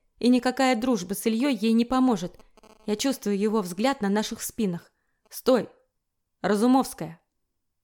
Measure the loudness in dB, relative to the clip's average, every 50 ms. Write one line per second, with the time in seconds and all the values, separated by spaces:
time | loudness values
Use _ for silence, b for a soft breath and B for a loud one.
0 | _ _ _ -2 2 2 4 4 2 0 0 2 2 2 2 2 0 0 0 0
1 | -2 -6 -6 -4 -2 -2 0 0 0 0 0 0 0 2 2 2 2 2 0 2
2 | 2 2 2 0 -2 -8 -12 -16 -20 _ _ _ -20 -20 -20 -12 _ -4 -4 -2
3 | 0 -2 -2 -2 -2 -4 -2 0 0 0 0 0 -2 -4 -4 -2 -2 -2 0 0
4 | 0 0 0 0 -2 -4 -6 -10 -10 -8 -6 -4 -2 -2 -4 -6 -10 _ _ _
5 | _ _ _ _ _ _ -18 -2 2 2 2 2 2 -2 -10 _ _ _ _ _
6 | _ _ _ _ _ _ _ _ -2 0 2 2 4 4 4 4 2 0 -6 -10
7 | -12 -12 -14 -16 _ _ _ _ _ _ _ _ _ _ _ _